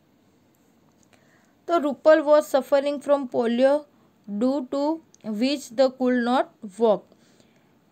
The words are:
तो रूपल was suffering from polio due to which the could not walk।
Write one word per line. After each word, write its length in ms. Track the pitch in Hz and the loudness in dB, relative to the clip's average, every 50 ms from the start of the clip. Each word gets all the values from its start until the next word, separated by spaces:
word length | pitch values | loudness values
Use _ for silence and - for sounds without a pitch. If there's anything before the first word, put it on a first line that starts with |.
| _ _ _ _ _ _ _ _ _ _ _ _ _ _ _ _ _ _ _ _ _ _ _ _ _ _ _ _ _ _ _ _ _ - | _ _ _ _ _ _ _ _ _ _ _ _ _ _ _ _ _ _ _ _ _ _ _ _ _ _ _ _ _ _ _ _ _ -2
तो 100 | 339 339 | -2 0
रूपल 440 | 262 294 247 - - 311 311 320 | 0 -2 -4 0 4 4 4 4
was 220 | 277 285 302 302 302 - - | 4 4 2 2 2 2 -2
suffering 500 | 269 247 - 285 277 269 285 294 277 - 277 | -2 -2 0 0 0 0 -2 -6 -6 -2 -2
from 200 | 285 285 277 247 - | -2 -2 -2 -4 -4
polio 440 | 254 240 226 233 240 254 269 285 294 294 _ _ _ _ _ _ _ _ 208 | -4 -2 -2 0 2 2 2 2 0 -2 _ _ _ _ _ _ _ _ -12
due 380 | 202 208 240 262 269 294 254 254 - | -6 -4 -2 -2 -2 -2 -6 -6 -6
to 260 | 277 285 302 320 320 - _ _ _ - 214 | -4 -4 -4 -4 -6 -8 _ _ _ -12 -10
which 460 | 214 202 247 269 294 277 - - 226 | -6 -4 -2 -2 -2 -4 -8 -6 0
the 180 | 220 269 254 262 - | 0 0 0 0 -2
could 240 | 254 247 254 247 233 | -2 -2 0 0 0
not 200 | 240 247 277 339 - _ _ - 202 - - | 0 0 -2 -2 -4 _ _ -20 -16 -6 -2
walk। 200 | 233 220 202 - - _ _ _ _ _ _ _ _ _ _ _ _ _ _ _ _ _ | 0 0 0 0 -4 _ _ _ _ _ _ _ _ _ _ _ _ _ _ _ _ _